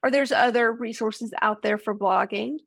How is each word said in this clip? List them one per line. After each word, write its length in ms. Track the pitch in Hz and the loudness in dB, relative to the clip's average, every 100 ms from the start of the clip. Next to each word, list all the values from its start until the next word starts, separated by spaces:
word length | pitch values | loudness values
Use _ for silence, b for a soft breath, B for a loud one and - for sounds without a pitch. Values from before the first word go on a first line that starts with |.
or 100 | 262 | 0
there's 200 | 277 277 | 2 2
other 400 | - 247 240 233 | 2 4 4 2
resources 640 | 233 233 226 220 - 233 - | 0 -6 -4 -4 -4 -8 -2
out 220 | 214 214 | -2 0
there 140 | 208 214 | -2 -2
for 160 | 214 | -2
blogging. 640 | 208 196 190 190 202 233 311 | -2 2 2 2 -2 -6 -8